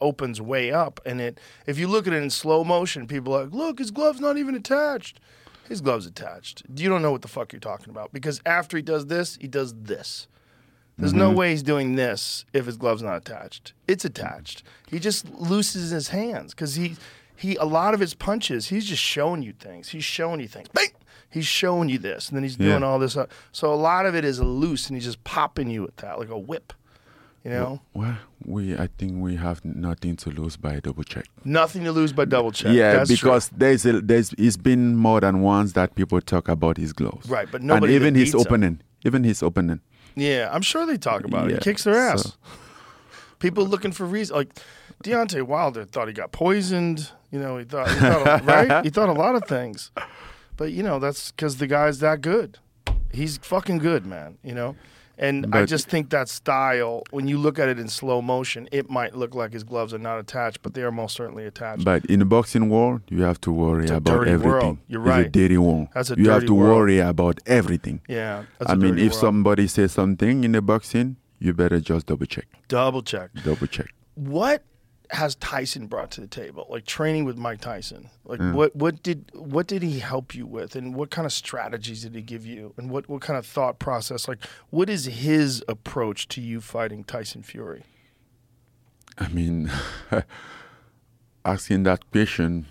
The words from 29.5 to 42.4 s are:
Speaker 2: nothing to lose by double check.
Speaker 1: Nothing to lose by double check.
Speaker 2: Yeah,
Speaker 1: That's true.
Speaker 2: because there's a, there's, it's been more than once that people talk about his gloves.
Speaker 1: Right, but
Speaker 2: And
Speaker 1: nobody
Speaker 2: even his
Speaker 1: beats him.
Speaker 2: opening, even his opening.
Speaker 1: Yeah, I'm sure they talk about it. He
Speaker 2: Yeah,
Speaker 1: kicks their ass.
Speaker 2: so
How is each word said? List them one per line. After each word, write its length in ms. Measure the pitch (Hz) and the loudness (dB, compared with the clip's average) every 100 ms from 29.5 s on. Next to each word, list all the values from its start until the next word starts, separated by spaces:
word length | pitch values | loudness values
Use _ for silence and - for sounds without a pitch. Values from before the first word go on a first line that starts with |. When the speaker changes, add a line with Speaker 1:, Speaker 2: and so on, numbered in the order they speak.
| 85 82 | -6 -8
Speaker 2:
nothing 520 | 78 85 82 87 85 | -6 -6 -4 -6 -6
to 120 | 80 | -8
lose 280 | 73 80 - | -8 -8 -6
by 240 | 76 73 | -6 -6
double 220 | 71 67 | -6 -8
check. 220 | 73 - - _ 135 | -10 -12 -14 _ 0
Speaker 1:
Nothing 400 | 160 160 185 165 | 2 2 0 -2
to 60 | |
lose 180 | 160 156 | 0 2
by 120 | 139 135 | 2 2
double 260 | 127 117 | 2 2
check. 220 | 104 107 120 | 0 4 6
Speaker 2:
Yeah, 180 | 107 104 | 8 6
Speaker 1:
That's 100 | 139 123 | 6 4
true. 120 | 131 | 6
Speaker 2:
because 200 | 123 - - | 4 2 2
there's 300 | 131 127 120 | 4 6 4
a, 160 | 110 | 4
there's, 320 | 104 117 107 - | 4 4 2 2
it's 200 | 117 95 | 2 4
been 400 | 131 123 120 117 | 2 4 4 4
more 240 | 113 110 | 6 6
than 200 | 98 95 | 4 4
once 300 | 98 101 104 | 4 4 4
that 240 | 90 90 - | 2 0 0
people 240 | 92 90 | 0 0
talk 260 | - 90 85 | 2 0 0
about 260 | 80 82 82 | 2 2 0
his 140 | 80 | -2
gloves. 340 | 76 58 - 117 | -2 -4 -4 -4
Speaker 1:
Right, 180 | 123 101 | -4 -4
but 120 | 127 | -2
Speaker 2:
And 80 | 127 | 2
Speaker 1:
nobody 240 | 107 110 139 | 4 6 6
Speaker 2:
even 180 | 147 | 6
his 120 | 131 127 | 6 6
Speaker 1:
beats 80 | 117 | 6
him. 60 | |
Speaker 2:
opening, 400 | 120 117 95 80 _ _ 117 | 6 6 4 0 _ _ 0
even 180 | 131 | 2
his 180 | 117 101 | 2 2
opening. 380 | 85 92 85 80 _ _ - - | 0 2 0 -2 _ _ -12 -4
Speaker 1:
Yeah, 340 | 143 131 107 | 0 0 -2
I'm 100 | 165 | -2
sure 240 | 196 320 330 | -2 0 -2
they 120 | 240 | -2
talk 260 | 123 101 | -2 -2
about 220 | - - 82 | -2 -2 0
it. 20 | |
He 60 | |
Speaker 2:
Yeah, 60 | - | 0
Speaker 1:
kicks 240 | 202 208 214 | 0 0 2
their 100 | 226 | 2
ass. 280 | 254 113 | 2 0
Speaker 2:
so 80 | 107 - | -2 -8